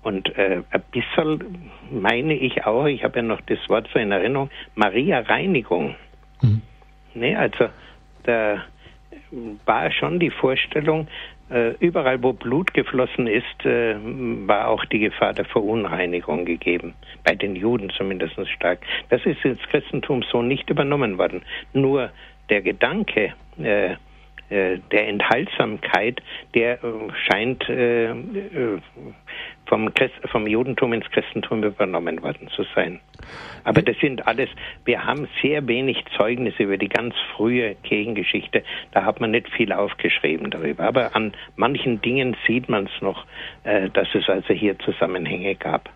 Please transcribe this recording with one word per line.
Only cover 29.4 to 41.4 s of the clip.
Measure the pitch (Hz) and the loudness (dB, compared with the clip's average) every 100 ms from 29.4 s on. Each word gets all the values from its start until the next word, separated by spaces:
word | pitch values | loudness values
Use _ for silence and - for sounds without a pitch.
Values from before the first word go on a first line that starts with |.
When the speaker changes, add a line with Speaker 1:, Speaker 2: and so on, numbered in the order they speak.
| - - - | -14 -16 0
Speaker 1:
vom | 110 110 | 2 2
Christ-, | - 131 - - | 2 2 0 -4
vom | 120 107 | -2 2
Judentum | 110 123 123 123 | 2 2 0 0
ins | 117 - | 0 0
Christentum | - - 113 - 113 | -2 -2 -6 -2 0
übernommen | 104 101 98 87 85 82 | -2 0 -2 0 -2 -4
worden | 80 78 - - | -6 -8 -10 -8
zu | - | -2
sein. | - - 90 _ - - - - - | 0 -2 -4 _ -20 -18 -16 -16 -8
Aber | - 110 | 2 4
das | 117 110 | 4 2
sind | 151 123 - | 0 0 0
alles, | 113 127 - - - | 0 -2 -6 -16 -8
wir | - 113 104 | -2 0 0
haben | 135 151 - | -2 -4 -2
sehr | 131 151 135 | 0 0 0
wenig | 120 135 - - - | 0 0 -2 -6 0
Zeugnisse | 107 123 120 - | 0 2 -2 0
über | 101 98 | 0 2
die | 98 | 0
ganz | - 117 - - - | 0 -2 -6 -8 0
frühe | 107 123 113 95 | 2 2 0 -4
Kirchengeschichte. | - 107 107 104 90 104 - 110 - - - | -2 -2 0 -2 -2 -2 0 -2 -2 -12 0
Da | - | 2
hat | 98 104 | 2 0
man | 113 | 2
nicht | 113 - | 0 0
viel | - 107 | 0 0
aufgeschrieben | 92 101 - - - - 80 - | 2 0 0 0 0 0 0 -4
darüber. | 69 76 71 92 | -4 -4 0 2
Aber | 127 113 | 2 2
an | 110 110 - | 0 -2 -6